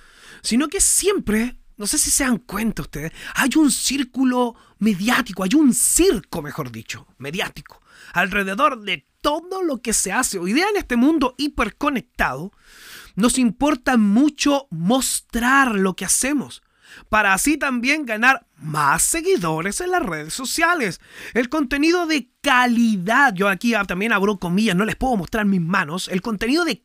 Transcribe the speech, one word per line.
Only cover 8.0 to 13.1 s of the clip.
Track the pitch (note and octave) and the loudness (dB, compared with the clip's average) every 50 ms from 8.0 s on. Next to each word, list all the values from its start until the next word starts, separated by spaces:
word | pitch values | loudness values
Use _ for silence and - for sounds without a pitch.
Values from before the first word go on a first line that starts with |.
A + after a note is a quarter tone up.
| - - - | -16 -8 -2
alrededor | E3+ F#3 G3 F#3+ G#3 G3 F#3+ G3 G3+ C#4 D4+ C4+ A#3 | -2 -2 0 0 -2 -2 -2 -2 0 0 0 0 -2
de | G#3 G3+ F3+ E3 _ _ _ _ | -8 -8 -8 -8 _ _ _ _
todo | - D4 D4 E4 E4 F4+ F#4+ F#4+ | -2 -2 -2 -2 -6 -8 -6 -4
lo | F#4 E4 C#4 A#3 | -2 -2 -2 -4
que | - A#3 | -4 -2
se | G#3+ - - G3 F#3 | -2 -2 -2 -2 -2
hace. | A#3 C4 - - F#3 | -2 -2 -2 -4 -4
Hoy | E3+ F#3 G#3+ | -4 0 0
día | D4 F#4 G#4 | 0 2 2
en | G#4+ F#4+ | 0 -2
este | C#4+ - B3 | -2 0 2
mundo | A#3 A#3+ C#4+ E4 D#4+ C4 A#3+ - - | 4 4 4 4 4 2 0 -2 -4
hiperconectado, | C#4+ D4 - - A#3+ G#3 - - - D4 D4 A3+ - _ _ - G3+ D#3 C3 C3+ D#3 G3+ _ _ _ _ - - - - - - - - | -6 -4 -2 -2 -4 -4 -4 -4 -2 -2 -2 -2 -6 _ _ -2 -2 -2 -2 -4 -10 -12 _ _ _ _ -20 -20 -20 -20 -20 -20 -20 -12